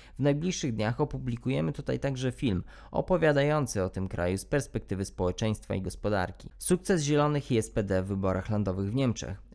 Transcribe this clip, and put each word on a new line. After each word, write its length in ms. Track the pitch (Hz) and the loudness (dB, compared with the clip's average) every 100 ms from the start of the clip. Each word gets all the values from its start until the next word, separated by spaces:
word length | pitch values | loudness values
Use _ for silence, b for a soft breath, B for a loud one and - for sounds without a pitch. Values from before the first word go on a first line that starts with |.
| B - | B 0
W 20 | |
najbliższych 540 | 143 143 175 - 147 110 | 2 2 0 -2 -2 0
dniach 260 | 107 117 | 0 0
opublikujemy 720 | 147 139 127 117 127 139 160 | -2 -2 -4 -4 -2 0 0
tutaj 260 | 143 - 127 | -2 -4 -2
także 320 | 139 131 127 | -2 -2 -2
film 320 | 120 131 92 B B B | 0 0 0 B B B
opowiadający 920 | - - 175 160 143 143 151 143 104 | -4 2 4 6 4 4 2 0 0
o 60 | 92 | -2
tym 180 | - 95 | -2 -4
kraju 300 | - 87 95 | -2 0 0
z 80 | - | 0
perspektywy 600 | 143 - 110 - 95 98 | -2 -2 -6 -4 -4 -4
społeczeństwa 680 | - 90 92 110 107 - 98 | -2 -2 0 -2 -2 -4 -4
i 60 | |
gospodarki. 680 | 95 - 104 101 90 95 - - | -4 -4 0 0 0 -6 -16 -8
Sukces 440 | - 180 - 185 | 0 0 2 2
Zielonych 500 | 143 147 147 147 - | 4 4 4 2 2
i 60 | 117 | 0
S 120 | - | 2
P 120 | - | -2
D 200 | 98 92 | 0 0
w 40 | 92 | 0
wyborach 420 | 98 95 92 95 | 0 0 0 0
landowych 420 | 104 95 92 98 | 0 0 0 -2
w 40 | 123 | 0
Niemczech. 460 | 131 104 - 95 - | 0 0 -6 -10 -8